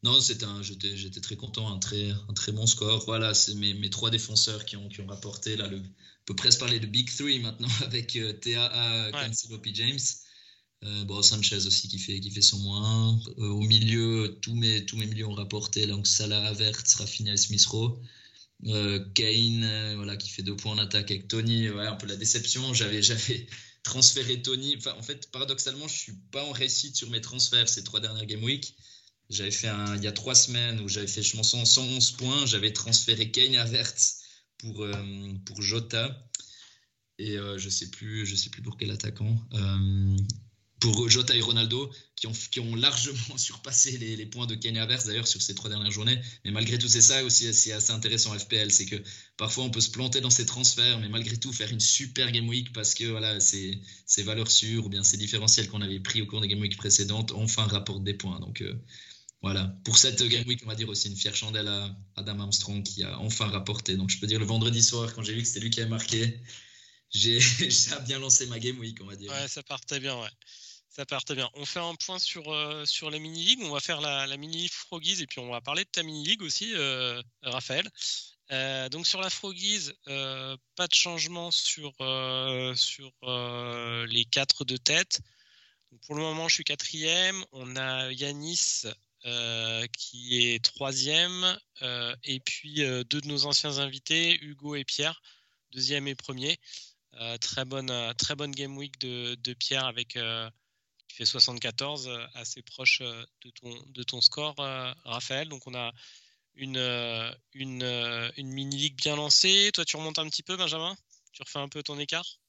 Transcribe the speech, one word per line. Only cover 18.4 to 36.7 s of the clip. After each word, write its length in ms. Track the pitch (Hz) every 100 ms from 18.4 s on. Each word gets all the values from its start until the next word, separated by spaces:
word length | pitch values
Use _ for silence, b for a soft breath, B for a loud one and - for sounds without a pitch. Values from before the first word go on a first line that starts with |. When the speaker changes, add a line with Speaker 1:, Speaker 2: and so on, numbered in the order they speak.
| B _ -
Speaker 1:
Euh, 360 | 107 101 101 95
Kane, 500 | 98 110 110 113 113
euh, 300 | 113 107 107 104
voilà, 220 | 101 101
qui 100 | -
fait 140 | -
deux 140 | 95 101
points 160 | 110
en 60 | 107
attaque 320 | 101 104 101
avec 160 | 98 92
Tony. 440 | 113 113 117 113
Ouais, 160 | 101 107
un 100 | 101
peu 100 | 98
la 100 | 98
déception. 580 | 113 117 110 127 131
J'avais, 260 | 120 104 104
<laughs> 0 |
j'avais 440 | 98 113 - 123 - B B B
transféré 600 | - 131 127 139 123 123
Tony. 320 | 127 131 139 139
Enfin, 180 | 127 104
en 40 |
fait, 280 | 113 143 -
paradoxalement, 580 | 127 131 131 - 131 151
je 80 | -
suis 200 | - 98 -
pas 120 | 139
en 80 | 143
réussite 440 | 127 131 - 147 127
sur 120 | 117
mes 140 | 117
transferts 480 | 110 127 - 120 113
ces 120 | -
trois 180 | - 107
dernières 260 | 113 107 107
Game 180 | 104
Week. 300 | 113 139 - - B B B _ _
J'avais 200 | 101 101
fait 180 | 101 113
un, 280 | 104 104 104
il 80 |
y 20 | 104
a 60 |
trois 220 | 98 -
semaines 460 | 127 - 123 120 110
où 80 | 101
j'avais 180 | 101 101
fait, 160 | -
je 140 | 101 113
m'en 60 |
sens, 280 | 113 123 117
cent 120 | 127
onze 260 | 127 127 117
points. 340 | - 127 139
J'avais 300 | 135 110 104
transféré 560 | 107 113 117 - 110 113
Kane 240 | 123 131
et 40 | 127
Havertz 600 | 117 113 110 - - - B B B _
pour, 240 | 113 107
euh, 500 | 104 101 98 98 98 95 95
pour 160 | 107
Jota. 640 | 104 117 113 113 127 135 - B B B B